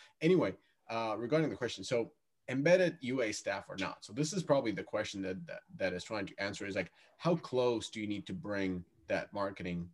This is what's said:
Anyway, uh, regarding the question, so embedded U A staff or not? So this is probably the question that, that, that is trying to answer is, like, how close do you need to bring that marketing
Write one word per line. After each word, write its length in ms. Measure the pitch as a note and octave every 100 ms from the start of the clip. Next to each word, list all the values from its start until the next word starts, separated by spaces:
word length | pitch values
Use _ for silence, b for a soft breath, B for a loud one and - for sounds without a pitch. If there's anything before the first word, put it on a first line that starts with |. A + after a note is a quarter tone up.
| B B
Anyway, 340 | D#3+ F3+ G2+ - b b -
uh, 280 | A2+ A2+ G#2+
regarding 320 | A#2+ D#3 D3
the 60 | G2
question, 280 | A2+ -
so 280 | F#2+ A#2+ A2 _ _ _ -
embedded 480 | C3 D#3+ F#3 F3 E3
U 180 | B2 C3
A 100 | A2
staff 360 | G#2+ G2+ G2 -
or 80 | F#2+
not? 280 | F2+ -
So 80 | -
this 180 | A2 D#3
is 100 | F#3+
probably 280 | D#3+ C#3 A#2
the 140 | F#2+
question 360 | - G#2+ - G2
that, 220 | F#2+ F#2+ E2+
that, 140 | F2+ -
that 180 | - F#2+
is 120 | F2+
trying 220 | - G#2+ F#2
to 160 | -
answer 220 | G2 G#2+
is, 120 | G2+ F#2+
like, 160 | F2 b b b
how 180 | E3+ E3+
close 540 | - B2+ B2 A2+ -
do 100 | A2+
you 60 | G#2
need 200 | G2+ -
to 40 |
bring 520 | F#2 G2+ G2+ F#2+ F2+ - _ -
that 240 | F#2+ -
marketing 560 | G2+ G2+ G2+ F2+ F2 F2